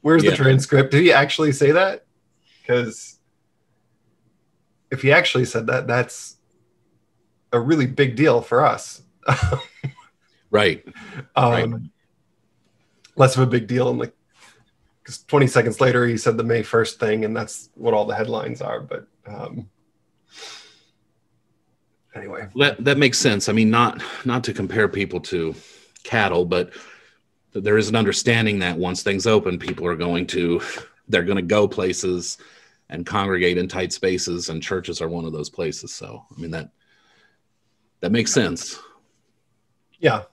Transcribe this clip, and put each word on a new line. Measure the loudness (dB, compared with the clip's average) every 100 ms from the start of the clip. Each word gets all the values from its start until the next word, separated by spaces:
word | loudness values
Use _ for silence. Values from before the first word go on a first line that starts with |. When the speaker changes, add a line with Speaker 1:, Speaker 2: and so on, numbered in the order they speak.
Speaker 1:
Where's | 6 6
the | 6
Speaker 2:
Yeah. | 4
Speaker 1:
transcript? | 4 4 4 4 4
Did | 6
he | 6
actually | 6 4 0 0
say | 4 4
that? | 4 2 -2 _ _ _ _ _ _ -2
'Cause | -2 -2 -10 -20 _ _ _ _ _ _ _ _ _ _ _ _ _ _ _ _ _ _
if | -2
he | 4
actually | 4 4 -2 -2
said | -4 -2
that, | -4 0
that's | -2 -2 -8 -20 _ _ _ _ _ _ _ _ _ _ _ _
a | -2
really | 2 2 2
big | 2 0 4
deal | 4 4
for | 2 2
us. | 2 0 -8 -20 _ _ 2
<laughs> | 2 0 -2 -6 -12 -12 -12 _ _ _ _ _
Speaker 2:
Right. | 2 2 0 -10 -20 -18 -18 -4 2
Speaker 1:
Um, | 2
Speaker 2:
Right. | 2 -2 -6 -12 _ _ _ _ _ _ _ _ _ _ _ _ 4
Speaker 1:
less | 4 6
of |
a | 2
big | 0 -2
deal | -2 0
in, | -2
like, | -6 _ _ _ -20 _ _ _ _ _
'cause | -20 -20
twenty | 0 4 4
seconds | 4 2 2
later, | 4 4 2
he | 0
said | 0 0
the |
May | 0 0
first | 2 0 0 -2
thing, | -2 0 -2
and | -4
that's | -8 -12 -18 -6
what | 0
all | 0 0
the | -4
headlines | -4 -6 -8 -8
are. | -8 -10
But, | -10 -14 -14 _ -20
um, | -16 -12 -14 -16 _ _ _ _ _ _ -20 -20 -20 -20 _ _ _ _ _ _ _ _ _ _ _ _ _ _
anyway. | -18 -14 -14 -12 0
Speaker 2:
That, | 0 0 0
that | 2
makes | 2 2
sense. | 0 0 0
I |
mean, | 2 4
not, | 4 2 0 -14 -8
not | -4 -4 -4
to |
compare | -6 -4 0 0
people | -2 -4 -6
to | -6 -4 -4 -8 -18 -20 _ _
cattle, | -4 0 2 2 0
but | -2 -4 -10 -20 -20 _ _ _ _ _
th-, | -6 2
there | 2
is | 2
an | 2
understanding | 0 0 2 2 2 0
that | -2 -2
once | -4 -4
things | -4 -2 2
open, | 2 2 -6
people | -6 -6 -6
are | -4
going | -2 -2 -2
to, | -2 0 0 -4 -14 -16 _ -2
they're | 0
gonna | 0 -2
go | 0 2 2
places | 0 -4 -2 -4 -4 -6 -14 -18 _ _ _ _
and | -12 -6
congregate | -4 -2 0 0 0
in | -4
tight | -6 -8
spaces, | -4 -2 -2 -4 -6 -8
and | -10
churches | -6 -8 -6 -8
are | -6
one | -6 -8
of |
those | -8 -10
places. | -8 -8 -8 -14
So, | -16 -16 -18 _ -16
I |
mean, | -10
that, | -10 -12 _ _ _ _ _ _ _ _ _ _ _ _ _
that | -2
makes | 0 2
sense. | 0 0 -4 -10 -16 -20 _ _ _ _ _ _ _ _ _ _ _
Speaker 1:
Yeah. | 0 0 -6